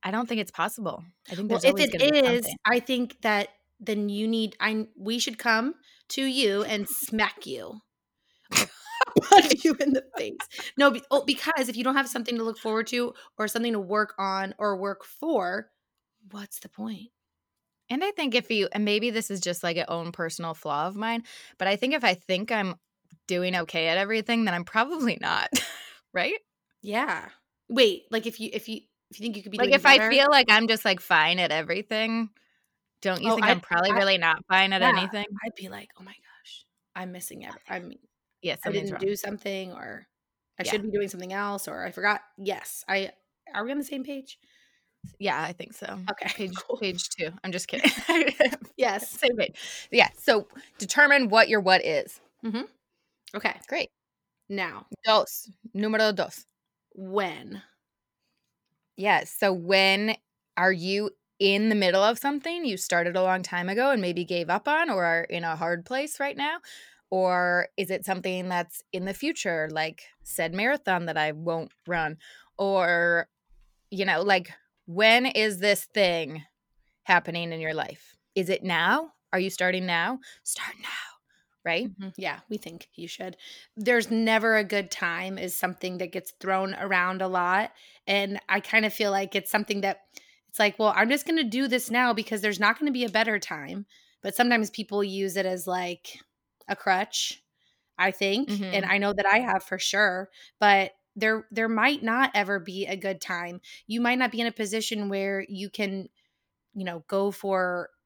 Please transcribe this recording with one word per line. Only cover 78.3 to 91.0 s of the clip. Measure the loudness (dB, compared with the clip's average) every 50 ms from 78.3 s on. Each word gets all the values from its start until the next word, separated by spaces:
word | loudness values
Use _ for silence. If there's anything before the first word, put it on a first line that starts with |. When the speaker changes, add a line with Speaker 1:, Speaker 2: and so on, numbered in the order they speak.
| _
Speaker 1:
Is | -4 0 0
it | -2 -2 0
now? | 0 0 2 4 4 2 2 0 -4 _ _ _ _
Are | -2 -2
you | -2 -2
starting | -2 0 0 0 0 0 -2
now? | 0 0 0 0 0 -4 -6 -10 -16 -20 _ _
Start | -8 -8 -6 -8 -10 -12 -12
now, | -12 -10 -10 -10 -12 -14 -18 _ _ _ _ _ _ _ _ _ _
right? | -2 -2 -2 -2 -4
Speaker 2:
Mm-hmm. | -8 -10 -14 -12 -12 -8
Yeah, | -8 -8 -8 -8 -10 _
we | -10 -10
think | -10 -12 -16 -16 -20 _ _
you | -16 -14 -14
should. | -12 -12 -12 -12 -12 _ -20 -20 -20 -20 -20 _ _
There's | -4 0 2 2 2 2 0
never | 0 0 2 4 2 4 4 4 2 2
a | 2
good | 2 -2 -2 -2 -4
time | -6 -4 -4 -4 -2 -4 -6 -8 -8 -6
is | -6 -6 -4
something | -2 -4 -4 -4 -4 -6 -6 -4 -6
that | -8 -6
gets | -8 -10 -10 -10 -18 _
thrown | -2 0 0 0 0 -2 -4
around | -6 -4 0 2 2 2 0 0 -2
a | -4 -2
lot. | 0 0 2 2 2 2 0 -2 -6 _ -20 -20 -20 -18 _ 0
And | 0 0 0 0 -4 -8 -2 -2
I | -2 -2
kind | 0 2 2 2 2
of | 2 0
feel | 0 0 0
like | 2 0 -2 0 -2
it's | -4 -4 0
something | 0 0 0 0 -2 -2
that | 0 -2 -2 -4 _ _ _ -20 _ _ _ _ _ _
it's | 0 2
like, | 2 2 4 4
"Well, | 2 4 6
I'm | 4